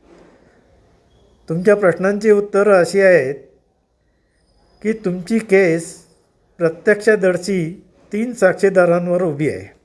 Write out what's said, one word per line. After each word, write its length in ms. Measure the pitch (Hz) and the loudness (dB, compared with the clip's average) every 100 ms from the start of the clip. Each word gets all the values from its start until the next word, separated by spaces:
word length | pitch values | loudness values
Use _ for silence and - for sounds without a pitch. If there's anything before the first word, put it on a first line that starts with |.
| _ _ _ _ _ _ _ _ _ _ _ _ _ _ - | _ _ _ _ _ _ _ _ _ _ _ _ _ _ -10
तुमच्या 260 | 160 185 208 | -4 0 2
प्रश्नांची 560 | 196 165 190 202 220 | 2 0 -2 0 2
उत्तरं 420 | 208 202 196 202 | 2 2 0 4
अशी 280 | 196 165 196 | 4 2 2
आहेत 340 | 190 175 131 143 - _ _ _ _ _ _ _ _ _ _ _ _ _ | 4 4 2 -6 -14 _ _ _ _ _ _ _ _ _ _ _ _ _
की 100 | 208 | -6
तुमची 460 | 220 190 180 170 226 | -4 -6 -6 -4 -4
केस 680 | 220 190 185 165 165 - _ _ _ _ _ - | 2 2 2 0 -6 -16 _ _ _ _ _ -6
प्रत्यक्षदर्शी 1300 | 165 170 - 208 214 214 185 175 185 190 160 190 _ _ _ | -4 -2 -2 0 0 0 0 -2 -4 -4 -6 -10 _ _ _
तीन 200 | 208 240 | -8 -6
साक्षीदारांवर 880 | 233 190 185 196 185 175 175 175 175 | 0 0 2 0 2 2 0 -2 -2
उभी 280 | 185 139 151 | -2 -4 -4
आहे 260 | 92 98 _ | -6 -12 _